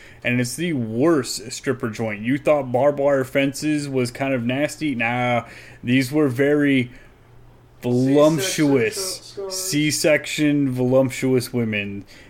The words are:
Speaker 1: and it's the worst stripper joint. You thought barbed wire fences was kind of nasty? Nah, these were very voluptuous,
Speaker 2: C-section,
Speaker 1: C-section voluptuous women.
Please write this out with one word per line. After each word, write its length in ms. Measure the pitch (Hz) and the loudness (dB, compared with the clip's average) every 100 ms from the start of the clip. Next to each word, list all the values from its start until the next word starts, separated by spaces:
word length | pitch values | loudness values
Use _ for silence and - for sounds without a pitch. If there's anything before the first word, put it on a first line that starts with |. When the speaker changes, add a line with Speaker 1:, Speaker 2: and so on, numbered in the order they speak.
| - - | -20 -8
Speaker 1:
and 160 | 117 123 | -2 -2
it's 160 | 120 - | -2 -4
the 160 | 175 | -4
worst 800 | 143 113 113 156 156 - - 104 | -4 -4 0 2 2 0 -8 -10
stripper 380 | - 139 120 120 | -8 -6 -4 -4
joint. 320 | 107 113 104 | -6 -6 -4
You 160 | 113 139 | -4 -2
thought 340 | 160 147 131 | 2 0 0
barbed 280 | 123 139 143 | 2 2 2
wire 260 | 139 135 127 | 2 2 0
fences 640 | 139 139 131 151 151 143 | 0 0 -2 -2 -2 -2
was 200 | 131 123 | -2 -2
kind 240 | - 135 | -2 -2
of 80 | 131 117 | -2 -2
nasty? 500 | 131 147 - 156 123 | -2 -2 -2 -4 -2
Nah, 520 | 117 123 123 120 - - - - | -2 0 0 -2 -4 -16 -20 -10
these 300 | 113 131 123 | 0 0 2
were 160 | 151 147 | 2 0
very 640 | 123 139 147 143 135 123 - - - - - - - - - | 2 2 2 4 2 0 -8 -20 -20 -20 -20 -20 -20 -20 -8
voluptuous, 1120 | 123 123 131 147 151 160 131 - 147 131 110 98 | 0 2 4 6 4 4 -2 0 2 2 2 -2
Speaker 2:
C-section, 560 | 95 - - - 190 | -8 -10 -14 -12 -10
Speaker 1:
C-section 1200 | - - 147 151 - 165 147 - - 151 147 139 | -8 -4 0 0 2 2 2 0 0 2 2 0
voluptuous 800 | 127 127 131 127 - 131 131 123 | 0 2 4 2 0 2 2 0
women. 540 | 123 113 104 101 98 - - | -2 -2 -2 -4 -10 -14 -20